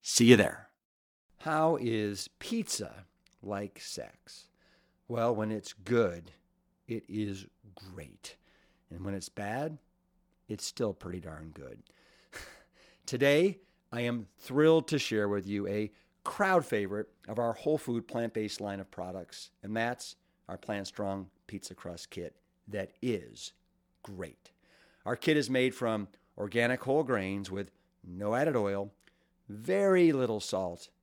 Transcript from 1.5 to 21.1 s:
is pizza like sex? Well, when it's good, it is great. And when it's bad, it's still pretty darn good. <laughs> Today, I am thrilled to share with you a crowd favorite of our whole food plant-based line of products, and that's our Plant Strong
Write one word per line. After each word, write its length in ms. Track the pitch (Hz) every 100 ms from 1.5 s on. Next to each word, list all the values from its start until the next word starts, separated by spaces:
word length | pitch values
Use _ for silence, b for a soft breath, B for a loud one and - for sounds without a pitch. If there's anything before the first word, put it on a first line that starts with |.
| 156 160 165
is 480 | 120 113 104 98 - _
pizza 680 | - 233 - - 95 57 92 _ _ _
like 380 | 98 101 101 -
sex? 680 | - - 58 - - - - b b b b b -
Well, 260 | 117 117
when 180 | 110 107
it's 220 | 110 -
good, 560 | - 95 120 104 85 82 - _ _ _ _ -
it 180 | 113 -
is 380 | 104 104 95 98 _ 107
great. 640 | 90 95 90 71 50 - - b b b b _
And 120 | 87
when 120 | 92 98
it's 140 | -
bad, 500 | - 101 120 156 151 _ _ _ _ _ _ -
it's 180 | 104 -
still 280 | - 113
pretty 280 | 95 92 90
darn 320 | 82 78 80 -
good. 260 | 67 53 _ B B B B
<laughs> 80 | B B B B B B B -
Today, 540 | 127 139 147 190 - b b _
I 120 | 120
am 260 | 120 120 104 _
thrilled 520 | - 131 156 160 160
to 100 | 147
share 300 | - 110 104
with 180 | 101 95
you 180 | 101 95
a 260 | 104 107 b b b -
crowd 400 | - 196 185 135
favorite 420 | 107 98 101 - _ -
of 100 | 110
our 140 | 117
whole 240 | 113 151 151
food 280 | - 117 113
plant-based 540 | 120 117 110 107 -
line 220 | 101 98
of 100 | 95
products, 600 | - 90 92 85 - - _
and 140 | 98 110
that's 400 | 117 123 - - _ _ -
our 80 | 90
Plant 300 | - 101 95
Strong 400 | - 98